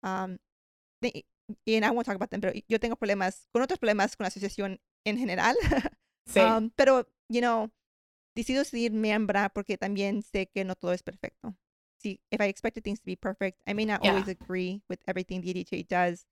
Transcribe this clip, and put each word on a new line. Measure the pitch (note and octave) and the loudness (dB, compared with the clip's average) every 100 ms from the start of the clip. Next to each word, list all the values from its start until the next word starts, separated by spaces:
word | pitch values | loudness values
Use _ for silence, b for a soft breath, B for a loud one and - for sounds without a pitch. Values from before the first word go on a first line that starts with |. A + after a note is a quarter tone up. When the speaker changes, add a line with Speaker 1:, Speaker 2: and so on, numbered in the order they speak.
Speaker 1:
Um, | - F#3+ F#3+ F3+ _ _ _ _ _ _ | -4 -4 -4 -8 _ _ _ _ _ _
de-, | B3 - - _ _ G#3+ - | -4 -4 -14 _ _ -10 0
y, | A3 | 2
and | |
I | G#3+ | 4
won't | A3+ B3 | 0 -2
talk | G3 | -4
about | G3+ | -4
them, | - | -2
pero | F#3+ G#3 - | -2 -4 -2
yo | A3 | 0
tengo | A#3 A3+ | 0 -2
problemas, | G#3+ G3 F#3 - _ | 0 0 0 -4 _
con | A#3 | -2
otros | C4 F#4 | 0 0
problemas | A3+ G#3 G#3+ - | 2 2 2 0
con | |
la | F#3+ | -6
asociación | G3 G3 - G3 F#3+ _ _ - | -4 -8 -4 -6 -6 _ _ -4
en | A3 | -2
general. | A#3+ F3+ G#3 C#4 | -2 2 2 2
<laughs> | F#4+ C#4 - - _ _ - | 2 2 0 -8 _ _ -2
Speaker 2:
Sí. | - | 4
Speaker 1:
Um, | F#3+ A3+ A3 - | 6 6 0 4
pero, | C4+ C4 A#3+ _ _ | 6 6 2 _ _
you | A#3 | 0
know, | A#3+ A3+ A3 _ _ _ _ _ _ - | 2 2 -2 _ _ _ _ _ _ -8
decido | A#3 C4 | -2 0
seguir | C#4 A#3+ A#3 | 0 0 0
miembro | G#3+ A3 G#3+ G#3 G3 G3+ | 2 2 2 2 2 0
porque | G#3 G3+ G3+ | -2 -6 -4
también | G3 G3 G3 G3+ | -4 -2 -2 -2
sé | - G3+ F#3 | -2 -4 -2
que | - | -4
no | F#3+ | -6
todo | F#3 F3 | -4 -2
es | F3+ | -2
perfecto. | - F#3 - _ A3+ F#3+ _ _ _ _ | -4 -10 -12 _ -16 -16 _ _ _ _
Sí, | G#3+ F#3+ _ | -8 -8 _
if | G#3+ | 0
I | G#3 | 0
expected | F#3+ A#3+ A#3 | 0 -6 -6
things | G#3+ G3+ | -8 -8
to | - | -6
be | F#3 | -6
perfect, | - - G3 - - | -6 -4 -6 -6 -6
I | |
may | G3+ A3 | -2 0
not | G3+ | 2
Speaker 2:
Yeah. | G3+ | 4
Speaker 1:
always | F#3+ G3 | 2 0
agree | F3+ - F#3 F3+ G3 _ | -8 -6 -4 -4 -6 _
with | F#3 - | -10 -6
everything | F#3 F#3 F#3 | -6 -4 -6
the | F3 | -6
A | |
D | F3+ | -6
H | F3 | -6
A | F3+ | -8
does | F3 F3+ F3 E3+ _ | -2 0 0 -2 _